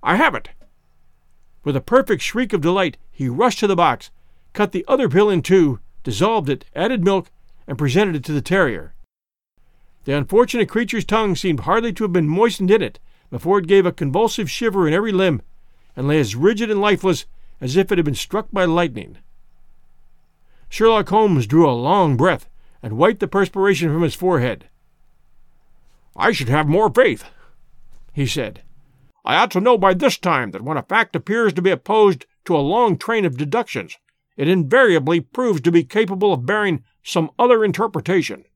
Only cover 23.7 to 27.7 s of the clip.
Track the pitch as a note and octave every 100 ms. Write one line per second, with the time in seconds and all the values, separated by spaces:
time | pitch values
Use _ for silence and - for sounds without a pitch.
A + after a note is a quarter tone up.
23.7 | E3 E3 D#3 E3 - F3+ E3 B2 G#2 -
24.7 | _ _ _ _ _ _ - - _ _
25.7 | - _ _ _ - G3+ G#3+ A#2+ C#3+ D3+
26.7 | E3 G#3+ F3+ B3+ A2 - - - - -